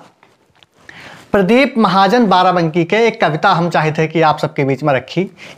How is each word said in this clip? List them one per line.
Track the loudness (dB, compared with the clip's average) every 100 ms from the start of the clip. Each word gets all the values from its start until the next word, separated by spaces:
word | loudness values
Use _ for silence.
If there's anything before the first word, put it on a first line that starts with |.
| -16 _ _ _ _ _ _ _ -20 -20 -20 -20 -4
प्रदीप | -2 2 2 2 0
महाजन | 0 2 2 2 2
बाराबंकी | 2 2 0 -2 -2
के | 0 0
एक | 0 0
कविता | -2 0 0
हम | 0 0
चाहे | -2 -2
थे | -2 -2
कि | 0
आप | 0 0
सबके | -4 -4
बीच | -4 -2
में | -2
रखी। | -2 -4 -6 -8 -10 -18